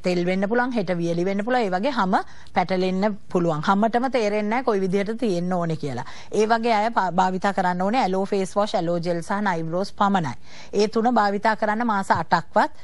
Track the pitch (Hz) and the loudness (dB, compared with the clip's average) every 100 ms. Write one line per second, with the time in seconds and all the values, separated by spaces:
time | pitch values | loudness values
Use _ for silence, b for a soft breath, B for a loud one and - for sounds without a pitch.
0 | 185 175 175 190 202 240 247 240 180 175 | 0 0 0 0 0 0 0 0 -2 -2
1 | 170 170 185 202 214 254 202 180 269 240 | 0 0 0 0 0 0 2 0 0 0
2 | 185 254 370 B B 190 180 185 185 185 | 2 2 -2 B B -2 0 0 0 0
3 | 214 202 - 185 170 156 180 196 220 240 | 0 -2 -2 0 2 0 2 4 4 2
4 | 262 247 208 214 208 247 254 202 190 196 | 0 0 0 0 0 -2 0 0 0 0
5 | 202 226 233 170 180 180 165 156 143 120 | -2 -2 -2 0 -2 -2 -2 -4 -4 -6
6 | - B B 202 220 226 233 208 226 226 | -8 B B 0 2 2 2 2 2 0
7 | 185 175 185 185 202 190 180 180 196 254 | 0 2 2 2 -2 0 0 2 0 2
8 | 208 190 196 202 185 202 214 202 165 175 | 2 0 0 -2 -2 0 0 0 0 -2
9 | 170 170 165 202 202 165 160 175 202 - | -2 -4 -2 -2 0 -2 -2 -4 -2 0
10 | 202 196 139 110 B B B 202 208 226 | 2 2 -2 -6 B B B 0 2 2
11 | 233 226 202 196 220 214 208 220 240 196 | 2 4 2 2 0 0 0 0 0 0
12 | 196 190 - 170 - 214 302 - | 2 0 2 0 2 2 2 -2